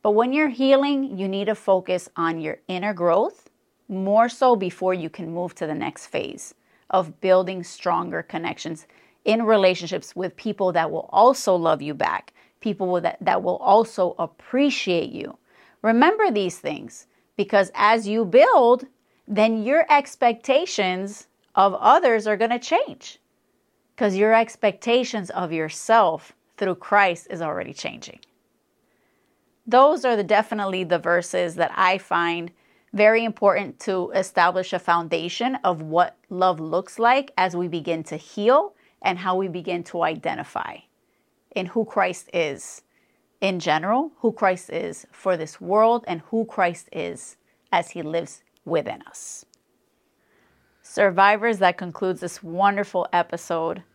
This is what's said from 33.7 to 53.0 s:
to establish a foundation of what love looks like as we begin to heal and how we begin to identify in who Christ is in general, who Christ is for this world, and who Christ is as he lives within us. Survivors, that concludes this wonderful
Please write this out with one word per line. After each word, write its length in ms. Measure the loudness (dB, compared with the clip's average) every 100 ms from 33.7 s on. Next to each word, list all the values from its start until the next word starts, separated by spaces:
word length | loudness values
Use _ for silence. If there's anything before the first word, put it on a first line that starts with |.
| -8
to 300 | -4 -4 -2
establish 580 | -4 -2 2 2 2 -4
a 60 | -6
foundation 800 | 0 0 0 -4 -4 -4 -4 -2
of 160 | -2 -4
what 360 | -2 0 0 _ _
love 320 | 0 0 0
looks 380 | -4 -6 -6 -2
like 340 | 2 2 0 -4
as 200 | -2 -2
we 120 | -6
begin 340 | -6 -6 -6
to 120 | -8 -14
heal 580 | -12 -4 2 2 0 _ _ _
and 180 | -6 -4
how 180 | -4 -2
we 120 | -4
begin 340 | -8 -8 -8
to 180 | -8 -4
identify 760 | -4 -4 -8 -8 -10 -10 -10 -14 _ _ _ _ _ _ _
in 120 | -8 -4
who 180 | -4
Christ 440 | -2 -2 -2 -4 -6
is 500 | -2 -2 -4 -14 -20 _ _ _ _ _ _
in 180 | -4 -2
general, 540 | 0 0 2 -2 -2 _
who 120 | -4
Christ 380 | 0 0 0 -6
is 360 | -8 -8 -10 -20
for 260 | -8 -4 -2
this 240 | -4 -12
world, 440 | -2 2 4 2 -4
and 140 | -10 -4
who 140 | -4
Christ 440 | -4 0 -2 -2 -12
is 440 | -10 -8 -10 -18 _ _ _ _
as 180 | -2 -2
he 120 | -10
lives 400 | -4 -6 -6 -16 _ _
within 380 | -4 -4 -2 -12
us. 420 | -16 -20 -18 -18 _ _ _ _ _ _ _ _ _ _ _ _ _ _
Survivors, 760 | -12 0 2 4 4 4 -2 2
that 180 | 0 0
concludes 440 | -10 -6 -4 -4
this 220 | -8 -12
wonderful 680 | -10 0 0 0 -4 -4